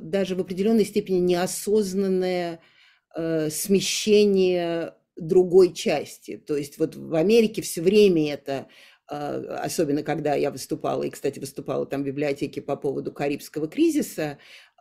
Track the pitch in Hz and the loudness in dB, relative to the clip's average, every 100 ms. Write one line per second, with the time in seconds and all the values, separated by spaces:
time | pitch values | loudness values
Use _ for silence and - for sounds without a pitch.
0 | 160 190 185 185 180 180 202 226 214 214 | -4 -2 0 -2 -4 -2 2 4 2 0
1 | 196 180 180 175 185 - - 214 196 185 | 0 2 2 2 0 -4 0 0 0 0
2 | 196 185 185 180 170 165 _ _ _ _ | 0 0 0 -2 -4 -8 _ _ _ _
3 | _ 160 165 160 156 156 - 196 190 - | _ -6 -2 0 -2 -4 2 2 2 -2
4 | 214 208 208 190 185 180 170 170 160 - | 4 6 6 4 2 2 -2 -4 -6 -12
5 | _ - 160 185 180 180 175 170 220 147 | _ -10 2 4 6 6 6 4 -2 -2
6 | - - - - - 147 143 - 160 139 | -4 -14 -16 -12 -6 -6 -6 -4 -4 -6
7 | 135 160 180 233 220 196 156 - 165 208 | -4 0 4 4 4 0 -8 -2 2 6
8 | 202 165 151 143 - 135 - - - _ | 6 6 0 -4 -6 -6 -8 -18 -20 _
9 | - 147 143 131 - 135 147 - 151 143 | -14 -10 -8 -8 -8 -8 -6 -2 0 0
10 | 151 151 151 143 147 135 - 156 139 135 | -2 -4 -2 0 -2 -4 -8 -6 -4 -4
11 | 143 - 143 - 135 - 135 135 139 139 | -6 -6 -6 -6 -10 -10 -6 -6 -4 -4
12 | 139 135 147 139 139 147 143 139 143 135 | -4 -4 -4 -2 -6 -8 -6 -4 -4 -4
13 | 139 - 143 143 - 151 156 - 330 294 | -6 -4 -4 -4 -8 -8 -6 0 2 2
14 | 202 - 151 139 - - - _ | -2 -4 -6 -8 -16 -20 -20 _